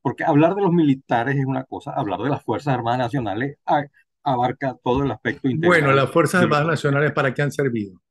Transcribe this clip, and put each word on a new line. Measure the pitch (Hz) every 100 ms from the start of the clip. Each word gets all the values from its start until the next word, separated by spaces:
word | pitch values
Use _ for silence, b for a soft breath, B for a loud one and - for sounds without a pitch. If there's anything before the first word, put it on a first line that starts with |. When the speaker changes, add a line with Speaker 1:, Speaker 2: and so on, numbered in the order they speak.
Speaker 1:
porque | 131 -
hablar | 170 147 165 196
de |
los | 196
militares | 170 151 135 _ 120 120 139
es | 135
una | 131 131
cosa, | - -
hablar | 143 104 92
de | 123
las | 139
Fuerzas | - 113 139 123
Armadas | 117 127
Nacionales | 120 139 110 101 139 - -
a-, | 180 180 b _ _
abarca | 143 123 123 143 139 120
todo | 127 127
el | 139
aspecto | 117 117 - 135
integral | 120 170 170
Speaker 2:
Bueno, | 143 139
las | 131
Fuerzas | 170 151 185
Speaker 1:
de | 170
lo | 147
Speaker 2:
Armadas | 160 147
Speaker 1:
que | 147
Speaker 2:
Nacionales, | 139 147
¿para | 147 135
qué | 120
han | 143
servido? | - 139 117 98 92 _